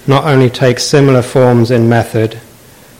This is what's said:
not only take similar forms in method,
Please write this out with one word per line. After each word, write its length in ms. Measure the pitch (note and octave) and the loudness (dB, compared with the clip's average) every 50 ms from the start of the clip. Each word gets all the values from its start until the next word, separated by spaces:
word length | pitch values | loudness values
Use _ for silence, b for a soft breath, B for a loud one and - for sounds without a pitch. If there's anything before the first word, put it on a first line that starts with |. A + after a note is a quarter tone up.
| - | -4
not 200 | - C3+ C#3 C#3+ | -2 -2 0 0
only 260 | D#3+ C#3+ C3 C3 B2 | 0 2 2 2 0
take 260 | A#2 - C#3+ B2+ A#2+ - | 0 -2 -2 -2 -2 -2
similar 460 | - - - D3 C#3 C#3 C3 B2+ A#2 | -4 -2 0 2 2 2 2 0 -2
forms 480 | - - C#3 B2+ B2 B2 A#2+ A#2 A2+ | -2 0 2 2 2 2 2 2 0
in 180 | C3 A#2 A2+ A#2 | 0 0 0 0
method, 500 | A#2+ A#2 A2 - - A2+ A2 A2 - - - - - - B B B B B B B B | 0 0 -2 -2 -4 -4 -4 -4 -6 -10 -18 -20 -20 -20 B B B B B B B B